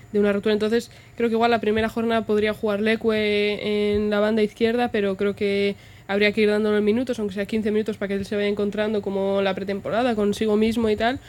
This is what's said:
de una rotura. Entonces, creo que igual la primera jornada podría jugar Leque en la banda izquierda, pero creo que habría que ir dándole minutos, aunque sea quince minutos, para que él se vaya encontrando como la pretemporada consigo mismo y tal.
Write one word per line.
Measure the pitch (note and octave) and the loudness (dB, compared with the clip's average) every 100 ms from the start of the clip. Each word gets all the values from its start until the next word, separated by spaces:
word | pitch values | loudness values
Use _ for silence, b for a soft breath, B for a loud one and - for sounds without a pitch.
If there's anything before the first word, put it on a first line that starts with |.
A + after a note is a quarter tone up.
| B | B
de | G#3 | 0
una | G#3 | 2
rotura. | G3+ G#3+ | 2 0
Entonces, | G#3 G#3+ A#3 - B B - | 0 0 -2 -4 B B -4
creo | A#3 | -2
que | |
igual | A3+ A#3 | 2 2
la | A3+ | 2
primera | G#3+ A3 A3 | 2 0 0
jornada | A#3 A3+ A3+ | -2 0 0
podría | A3 G#3 G#3+ | 0 0 0
jugar | G#3 G#3+ G3+ | -2 -2 0
Leque | A3 A3+ A3+ A3 G#3 G#3 G#3 G#3 G#3+ G#3 G#3 | 0 0 0 0 0 0 0 -2 -2 0 0
en | G#3 G#3 | 0 0
la | G#3 | 2
banda | G#3 A3+ | 2 2
izquierda, | G#3+ - A3+ A#3+ A#3+ | 0 0 0 0 0
pero | A3 G3+ F#3+ | 0 -2 0
creo | G3+ G3 | -2 -2
que | G3+ G3+ G3+ G3 B B - | -2 0 -2 -4 B B -4
habría | G3+ G#3 | 2 2
que | G#3 | 4
ir | G#3 | 2
dándole | G#3 G#3+ G#3 | 4 2 2
minutos, | G#3 A3+ C4 A3+ | 2 2 -2 -4
aunque | G#3 | -4
sea | G3 | -4
quince | G3+ A3 G#3+ | -4 -2 0
minutos, | G#3+ A3 G#3 | 0 -2 -4
para | G3 | -4
que | |
él | G3+ | -4
se | G3 | -4
vaya | G#3 G#3 | -2 -2
encontrando | G#3 G#3 G#3 G#3+ G#3+ | 0 -2 -2 -2 -2
como | G3+ G3 G3 G3 | -2 -2 0 0
la | G3 | 0
pretemporada | F#3+ G3 G3 C3+ G3+ B3+ | -2 -4 -6 -2 0 0
consigo | G#3+ G#3 G3+ A3 G#3 | 0 0 0 0 2
mismo | A3 A3+ A3 | 2 2 0
y | G#3+ | 0
tal. | A3+ C#4 | 0 -2